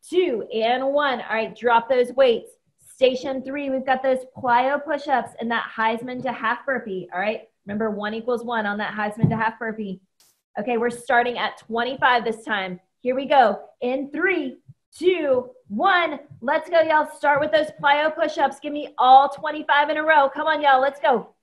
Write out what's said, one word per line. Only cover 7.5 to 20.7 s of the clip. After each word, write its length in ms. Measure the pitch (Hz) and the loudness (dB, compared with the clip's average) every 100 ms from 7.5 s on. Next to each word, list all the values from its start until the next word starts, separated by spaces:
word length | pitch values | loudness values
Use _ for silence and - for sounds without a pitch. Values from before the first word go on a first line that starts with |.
| _ 202 | _ -10
Remember, 240 | 208 220 | -4 -4
one 240 | 202 208 | -4 -6
equals 300 | 220 226 240 | -6 -4 -4
one 200 | 233 233 | -4 -4
on 140 | 208 208 | -4 -4
that 160 | 214 | -6
Heisman 340 | 208 214 214 - | -4 -6 0 0
to 60 | 220 | 0
half 220 | 220 226 | -2 -4
burpee. 420 | 226 220 202 185 _ _ _ _ _ - | -10 -8 -10 -12 _ _ _ _ _ -10
Okay, 160 | 208 233 | -4 -2
we're 140 | 240 | -2
starting 460 | 240 - 240 247 226 | -4 0 2 2 -2
at 180 | 202 - | -6 -8
twenty-five 680 | _ 226 240 262 277 247 | _ -4 -4 0 2 2
this 200 | 233 220 | 0 -6
time. 340 | - 208 190 180 _ _ | -6 -6 -4 -10 _ _
Here 160 | 247 254 | -4 -4
we 100 | 277 | 2
go. 340 | 285 226 - - _ | 4 6 2 -10 _
In 300 | - 269 277 | -6 -4 -6
three, 460 | 302 370 349 269 254 _ - _ - | -2 0 0 -4 -10 _ -20 _ -2
two, 540 | 349 359 294 254 247 - _ | 0 0 0 0 -2 -18 _
one. 520 | 202 370 359 330 285 - - | -2 2 2 0 -6 -14 -10
Let's 260 | 233 311 311 | -2 -2 2
go, 100 | 330 | 2
y'all. 260 | 320 311 302 - | 4 2 0 -2
Start 240 | 294 285 | 0 2
with 100 | 302 | 2
those 180 | 311 302 - | 0 0 -2
plyo 320 | 285 294 311 | 2 2 0
push-ups. 460 | 311 311 330 285 - | -2 -4 0 -2 -2
Give 120 | 294 | -8
me 220 | 294 294 - | -8 -10 0
all 300 | 254 269 277 | 8 8 8
twenty-five 580 | 285 302 302 302 285 294 | -2 -8 -6 0 2 2
in 60 | 302 | 0
a 60 | |
row. 240 | 311 311 277 | 4 6 4
Come 180 | 294 311 | 0 0
on, 140 | 302 | 2
y'all. 180 | 294 | 4